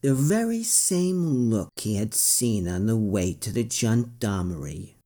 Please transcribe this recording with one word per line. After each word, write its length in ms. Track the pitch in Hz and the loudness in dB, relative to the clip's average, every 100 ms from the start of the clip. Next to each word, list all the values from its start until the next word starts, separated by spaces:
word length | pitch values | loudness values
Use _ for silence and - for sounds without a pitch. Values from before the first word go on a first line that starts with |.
The 140 | 139 131 | 2 2
very 480 | 147 214 226 226 | 2 2 0 -2
same 840 | 226 - - 180 180 185 165 131 120 | 0 0 2 2 2 2 0 2 2
look 220 | 110 87 - | 2 -2 -6
he 180 | 104 101 | -2 -2
had 180 | 107 | 0
seen 540 | - - - 120 104 87 | 0 2 2 2 0 0
on 180 | 90 104 | 0 0
the 120 | 113 | 2
way 360 | 107 95 92 | 2 0 0
to 180 | 76 110 | -4 -4
the 120 | 113 | -4
gendarmerie. 1300 | 113 - 113 117 120 - 110 98 90 82 73 76 98 - | -2 0 2 2 0 -4 -2 0 -2 -4 -8 -10 -12 -18